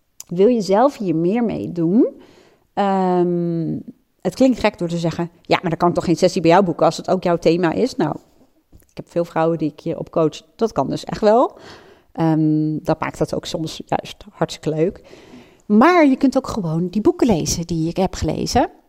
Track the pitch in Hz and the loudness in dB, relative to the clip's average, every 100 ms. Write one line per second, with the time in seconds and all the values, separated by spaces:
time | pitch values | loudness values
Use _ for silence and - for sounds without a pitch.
0 | _ - - 175 214 233 180 190 277 - | _ -20 -6 2 2 2 2 2 2 0
1 | 190 160 170 233 220 - - 175 165 220 | -4 0 0 0 -2 -4 -6 -2 2 2
2 | 508 - - _ _ _ _ - 202 190 | 2 -2 -20 _ _ _ _ -4 0 0
3 | 185 180 175 175 170 165 156 - - - | 0 0 0 0 -2 -4 -4 -6 -10 -20
4 | _ _ 175 - 262 226 214 - 170 170 | _ _ -6 2 2 2 -2 -2 -6 -4
5 | 165 165 165 _ - 170 175 160 175 170 | -4 -4 -8 _ -2 -2 -2 0 0 0
6 | 175 160 180 190 165 175 180 147 160 165 | 0 2 2 2 4 4 4 2 0 0
7 | - 185 175 170 - 170 165 - 247 - | -4 -2 0 0 2 2 0 -2 -2 -2
8 | 202 - _ _ _ _ _ - _ - | -4 -6 _ _ _ _ _ -20 _ -18
9 | - 170 170 165 165 165 151 - 170 - | -6 -4 -2 0 0 0 -4 -6 -8 -8
10 | - 170 156 - - - 220 - 139 151 | -4 0 0 -2 -14 -4 -4 -2 -4 -4
11 | - - 208 226 349 - - - - _ | -8 0 4 4 2 -2 -20 -20 -20 _
12 | _ - 165 156 156 151 156 151 - 156 | _ -2 0 2 2 2 0 -2 -4 -4
13 | 131 - 156 - - 170 156 - - - | -4 -6 -4 -6 -6 -8 -8 -10 -6 -6
14 | - - - - 160 - 156 156 180 - | -6 -16 -14 -8 -6 -6 -6 -2 -2 -4
15 | - - - - - _ - 208 311 359 | -16 -20 -20 -20 -20 _ 0 4 6 6
16 | 285 262 269 262 - - 165 160 180 214 | 4 4 2 0 -2 -6 -4 -4 -2 0
17 | 269 359 262 165 151 - 165 165 160 175 | 0 2 2 2 -2 -6 -4 -4 -2 -2
18 | 190 - 160 - - 254 359 - | -2 -2 -4 -4 0 0 0 -4